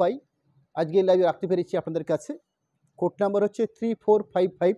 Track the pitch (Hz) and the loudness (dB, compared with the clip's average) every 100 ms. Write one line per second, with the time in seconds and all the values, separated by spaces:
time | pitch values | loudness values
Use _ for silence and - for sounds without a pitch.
0 | 180 262 _ _ _ _ _ - 160 180 | -2 -2 _ _ _ _ _ -6 -2 2
1 | 190 185 175 - 180 180 170 180 165 165 | 2 4 2 0 -2 -4 -2 -4 -4 -6
2 | 156 156 - 302 _ _ _ _ _ - | -4 -4 -6 -14 _ _ _ _ _ -6
3 | 175 - 202 202 202 202 220 - 226 220 | -6 -2 -2 0 -2 -2 -6 -4 -6 -2
4 | - 214 208 185 185 - 180 | 2 2 2 -2 -2 0 0